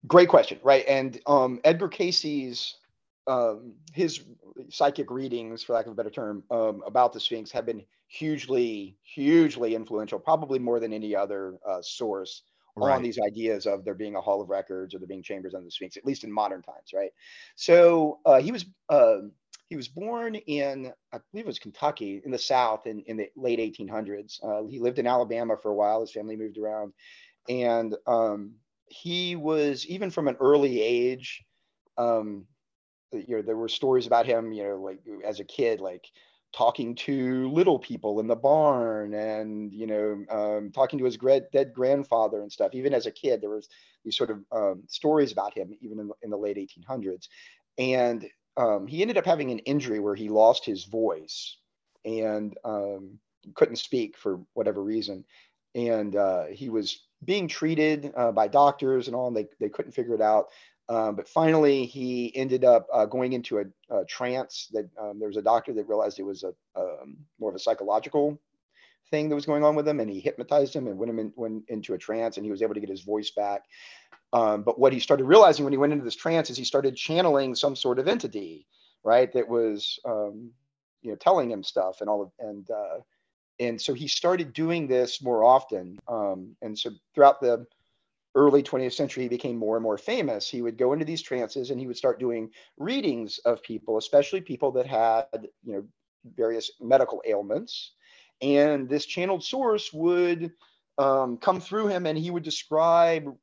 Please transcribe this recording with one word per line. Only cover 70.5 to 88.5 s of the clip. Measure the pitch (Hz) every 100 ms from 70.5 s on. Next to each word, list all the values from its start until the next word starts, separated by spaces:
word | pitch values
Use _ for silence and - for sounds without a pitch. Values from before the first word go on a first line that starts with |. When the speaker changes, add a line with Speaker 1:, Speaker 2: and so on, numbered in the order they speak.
| 147 139
Speaker 1:
him | 156 123
and | 95
went | 113
him | 113
in, | 110 110
went | 113 110 110
into | 110 104
a | 95
trance, | - 110 113 110
and | 104
he |
was | 98
able | 110
to | 104
get | 101
his | 95
voice | 92 107 104
back. | - 104 101 _ - - - _ - _
Um, | 120 110 107
but | 107 117
what | 135
he | 131
started | - 139 135
realizing | 196 196 151 143
when |
he | 139
went | 143
into | 147 120
this | -
trance | 165 165 156
is | 127
he |
started | 123 139 135 123
channeling | - 160 180 139 135
some | 120 143 135
sort | 135 123
of | 139
entity, | 233 120 104 92 80 _ _ _ _
right, | 107 117 127
that | 127 113
was, | 120 113 104 104 - 123
um, | 110 104 104 117 117 _ _ _ _
you | -
know, | 208
telling | - 185 123
him | 107
stuff | - - 92 95
and | 104
all | 104
of, | 95 _
and, | 113 101 95
uh, | 107 98 85 - _ _ _ _ _
and | 123 113
so | -
he | 123 143
started | - 175 180 151
doing | 120 160 170 143
this | 127 123 -
more | 131 117
often. | 113 131 - 101 90 101 -
Um, | 117 101 92 92 -
and | 117 107
so | 113 101 _
throughout | - 139 -
the | 127 117 120 _ _ _ _ _ _ 135
early | 147